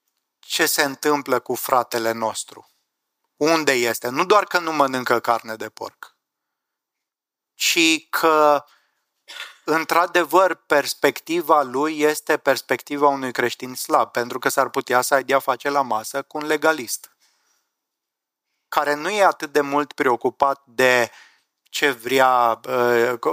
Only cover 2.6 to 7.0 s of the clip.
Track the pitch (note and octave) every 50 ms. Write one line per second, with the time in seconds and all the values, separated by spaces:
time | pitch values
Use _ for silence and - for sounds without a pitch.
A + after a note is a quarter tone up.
2.6 | - _ _ _ _ _ _ _ _ _ _ _ _ _ _ - D3 D#3 E3 D#3+
3.6 | D3+ C#3 C3+ B2 A#2+ A#2 A2+ - - B2 B2+ D3 F#3 F3+ G#3 G#3 F#3+ - - F3
4.6 | E3+ D#3+ D#3+ D3+ C#3 C3 C3 B2+ B2 - B2 A2+ - - A#2 A2 - A2+ A2 G#2+
5.6 | G#2 A2 - - - - - - - - _ _ _ _ _ _ _ _ _ _
6.6 | _ _ _ _ _ _ _ _